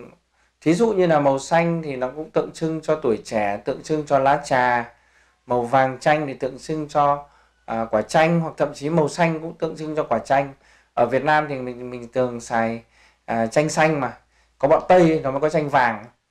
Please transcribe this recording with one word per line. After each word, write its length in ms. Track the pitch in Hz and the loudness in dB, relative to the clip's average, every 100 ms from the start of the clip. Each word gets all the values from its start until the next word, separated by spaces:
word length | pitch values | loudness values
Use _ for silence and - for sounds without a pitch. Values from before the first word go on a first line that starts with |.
| - _ _ _ _ _ | -12 _ _ _ _ _
thí 120 | 151 | 0
dụ 200 | 175 226 | 2 2
như 140 | 196 175 | 2 4
là 120 | 151 | 4
màu 200 | 139 135 | 4 2
xanh 420 | - 170 170 165 | 2 2 2 -2
thì 140 | 151 127 | -4 -4
nó 160 | 127 151 | -6 -6
cũng 160 | 160 | -4
tượng 200 | 160 - | -4 -4
trưng 300 | - 160 160 | -4 -4 -2
cho 140 | 156 156 | -2 0
tuổi 260 | 127 107 - | 0 -2 -2
trẻ, 320 | 113 101 104 - | -2 -2 -2 -6
tượng 180 | 131 | -8
trưng 220 | - 151 147 | -4 -4 0
cho 140 | 139 | 2
lá 220 | 135 143 - | 4 0 0
trà. 480 | 131 123 120 117 - _ _ _ _ - | 2 2 0 -2 -14 _ _ _ _ -4
Màu 160 | 123 | -2
vàng 360 | 120 135 131 127 | 2 2 2 0
chanh 280 | 160 151 143 | 0 0 -2
thì 60 | |
tượng 260 | 123 127 131 | -6 -8 -8
trưng 280 | - 156 147 | -8 -8 -2
cho, 380 | 151 143 143 - _ _ _ - | 0 2 0 -6 _ _ _ -8
à, 200 | 113 117 | -6 -2
quả 100 | 107 | -2
chanh, 380 | 107 160 160 170 | 0 2 2 2
hoặc 140 | 160 - | -2 -4
thậm 160 | 151 | -4
chí 160 | - 143 | -4 -2
màu 200 | 165 143 | 0 0
xanh 300 | 180 165 156 | 0 -2 -2
cũng 180 | 165 - | -8 -6
tượng 200 | 160 160 | -8 -6
trưng 180 | 156 151 | -6 -4
cho 80 | |
quả 160 | 143 113 | -2 -4
chanh. 340 | - 139 139 131 _ _ _ | 0 0 0 -8 _ _ _
Ở 120 | - 117 | -2 0
Việt 180 | 131 | 0
Nam 220 | 147 151 151 | 2 0 0
thì 60 | 131 | -6
mình, 340 | 127 120 123 | -8 -10 -12
mình 220 | 123 120 | -12 -6
thường 260 | 131 127 117 | -2 -2 -4
xài, 440 | - 117 113 117 - _ _ _ - | -4 -2 -2 -4 -12 _ _ _ -6
à, 220 | 117 113 | -2 0
chanh 220 | 151 151 | 0 0
xanh 300 | 165 156 147 | 2 2 0
mà. 180 | 120 - _ _ _ _ | -4 -8 _ _ _ _
Có 100 | 139 | 2
bọn 160 | 156 - | 2 6
Tây 320 | 185 165 156 | 6 6 2
nó 80 | 135 | -2
mới 100 | 135 | -2
có 80 | 151 | 0
chanh 200 | 143 143 | 0 0
vàng. 360 | 135 123 107 113 _ _ | 2 2 -2 -12 _ _